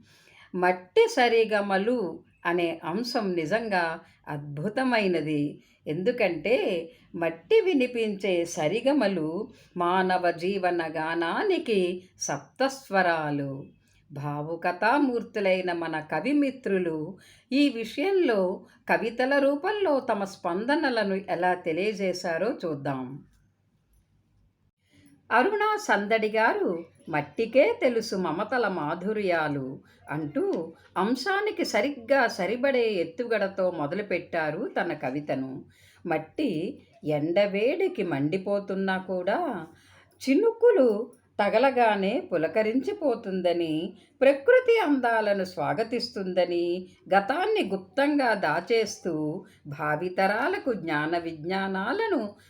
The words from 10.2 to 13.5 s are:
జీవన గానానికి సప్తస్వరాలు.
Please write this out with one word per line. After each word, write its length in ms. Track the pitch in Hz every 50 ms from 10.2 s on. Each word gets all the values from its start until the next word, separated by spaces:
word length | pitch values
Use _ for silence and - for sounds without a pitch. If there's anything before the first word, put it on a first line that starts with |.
| 175 170
జీవన 500 | 165 156 170 190 202 190 180 175 175 170 165
గానానికి 1160 | 160 160 160 156 160 165 170 170 170 196 254 415 403 359 311 - 247 214 190 180 175 190 180 - - _ -
సప్తస్వరాలు. 1500 | - - 147 143 - - _ - 262 269 262 - - - 196 190 180 170 165 160 151 147 147 143 139 139